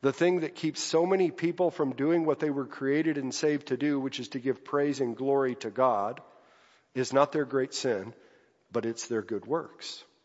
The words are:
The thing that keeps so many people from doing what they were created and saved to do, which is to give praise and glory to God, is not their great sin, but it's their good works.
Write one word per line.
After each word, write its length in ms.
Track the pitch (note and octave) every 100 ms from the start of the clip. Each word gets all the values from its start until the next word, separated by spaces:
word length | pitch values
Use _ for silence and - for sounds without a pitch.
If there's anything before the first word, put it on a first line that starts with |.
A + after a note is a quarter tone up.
The 120 | C3+
thing 260 | C3+ F3 F3+
that 160 | D#3 -
keeps 260 | D#3+ D3
so 240 | - E3 F3
many 240 | F#3+ F3+
people 400 | - E3+ E3+ F3+
from 240 | - C#3+
doing 320 | B2 C#3+ E3+ D#3
what 140 | C#3
they 100 | D#3
were 160 | C#3 C3
created 540 | - C3+ C#3+ D#3+ D3
and 120 | C3
saved 360 | A#2+ D3+ D3 C#3
to 100 | B2
do, 220 | D3 C#3+
which 200 | C3+ C3
is 100 | A#2+
to 100 | C3+
give 260 | B2 B2 -
praise 340 | C#3+ C#3+ C3+
and 160 | B2+ A2+
glory 380 | C3+ C#3 C3 A#2+
to 120 | A2+
God, 520 | G2+ C3 A2 G2+ B2+ - - _ _ _ _ _ C3
is 180 | B2+
not 180 | C3 C#3+
their 140 | D#3 C#3
great 300 | C3 C3 -
sin, 400 | C3+ G#2+ G2+ A#2+ - _ _ _ _
but 120 | A#2
it's 240 | A2+ A#2 -
their 140 | A#2
good 240 | G2+ G#2+ G#2
works. 580 | D#3 - - - - - _